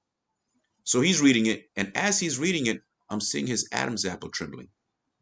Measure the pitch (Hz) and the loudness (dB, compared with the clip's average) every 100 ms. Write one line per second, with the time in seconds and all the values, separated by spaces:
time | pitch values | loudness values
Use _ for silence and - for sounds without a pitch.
0 | _ _ _ _ _ _ _ _ - 123 | _ _ _ _ _ _ _ _ -2 2
1 | 160 165 143 120 110 101 - - 95 - | 4 6 6 6 4 0 -4 -6 -4 -2
2 | 202 196 170 127 170 175 120 90 _ _ | 0 0 -2 -2 -2 0 -2 -4 _ _
3 | - 107 - - 127 110 - 117 131 107 | -10 -6 -4 -4 -4 -4 -4 -4 -4 -2
4 | 95 87 80 - 80 127 - _ _ _ | -4 -6 -10 -10 -10 -12 -18 _ _ _
5 | _ _ | _ _